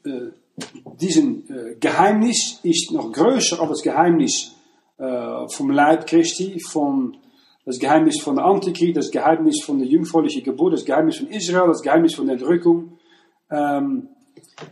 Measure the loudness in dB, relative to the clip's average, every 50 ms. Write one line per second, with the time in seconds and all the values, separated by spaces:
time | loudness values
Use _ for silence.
0 | _ -10 -10 -10 -10 -12 -14 _ _ _ _ -16 -16 -16 -18 -20 -20 -20 -10 -6
1 | -4 2 2 2 2 2 -2 -4 -10 -14 -14 -14 -12 -14 -8 -4 -2 0 2 4
2 | 4 4 4 2 2 0 0 -2 -4 -4 -8 -6 -2 0 0 0 0 -4 -6 -6
3 | -6 -6 0 2 2 4 4 2 0 -2 -2 -2 -2 -4 -4 -4 -4 -2 2 2
4 | 4 4 4 4 2 0 0 -4 -6 -8 -14 _ _ _ _ _ _ _ _ _
5 | -8 -8 -6 -6 -6 -8 -8 -8 -10 -10 -8 -4 -2 0 2 4 4 4 4 2
6 | 0 2 2 2 2 2 0 -4 -6 -6 -6 -10 -12 -6 -4 -2 -2 0 0 -2
7 | -2 -4 -6 -12 _ _ _ _ _ _ _ _ _ -8 -6 -4 0 2 4 4
8 | 4 4 2 0 -4 -4 -2 0 2 2 2 2 0 -4 -2 0 0 0 0 0
9 | -4 -4 -4 0 2 2 2 4 2 2 0 0 -4 -4 -2 -2 0 2 2 2
10 | 2 2 0 0 0 0 -2 -4 -6 -6 -2 0 0 0 0 -2 -2 0 0 2
11 | 2 0 0 -2 -8 -8 -8 -6 -4 -2 0 2 2 2 2 0 0 2 2 4
12 | 4 2 0 -2 -4 -4 -4 -4 0 0 0 2 4 2 2 2 0 -6 -16 _
13 | _ _ _ _ _ _ _ _ _ _ -6 -4 -2 -2 -2 -2 -2 -2 -4 -6
14 | -8 -10 -18 _ _ _ _ -20 _ _ _ -20 -20 -20